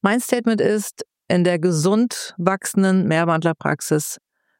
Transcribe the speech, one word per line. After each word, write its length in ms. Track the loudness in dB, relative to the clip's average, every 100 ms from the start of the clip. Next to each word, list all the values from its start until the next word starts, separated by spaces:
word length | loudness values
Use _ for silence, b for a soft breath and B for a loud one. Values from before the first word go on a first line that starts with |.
Mein 180 | 2 0
Statement 420 | 0 0 0 2
ist, 420 | 2 0 -2 -12 -18 _ _
in 160 | 2
der 140 | 2 2
gesund 760 | 0 2 2 2 0 -2 -12 -6
wachsenden 680 | -4 -4 -4 0 2 2 2
Mehrbehandlerpraxis 1080 | 0 0 0 -2 -4 -4 -6 -2 -2 -2 -12 _ _ _ _